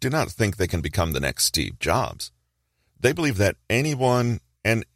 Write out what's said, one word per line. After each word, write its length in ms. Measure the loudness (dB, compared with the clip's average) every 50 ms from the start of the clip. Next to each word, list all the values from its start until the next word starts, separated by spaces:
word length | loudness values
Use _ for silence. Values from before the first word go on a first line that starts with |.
do 80 | -4 -2
not 200 | 0 0 -2 -2
think 280 | -2 0 0 0 2
they 100 | 0 -2
can 140 | 0 0 -4
become 320 | -4 -2 0 0 0 0 0
the 60 | -2
next 240 | -2 -2 -2 -2 -2
Steve 340 | 0 0 -2 -4 -4 -6 -4
Jobs. 520 | -2 0 0 0 0 -4 -6 -12 -12 -14 _ _ _ _ _ _ _ _ _ _ _ _ _ 0
They 140 | 2 2 2
believe 240 | 2 0 0 2
that 180 | 2 2 2 2 _ _ -2
anyone 720 | 0 0 0 0 0 2 2 2 4 4 2 0 -2 -4 _ _ _ _ 0
and 220 | 0 0 0 -2 _ 0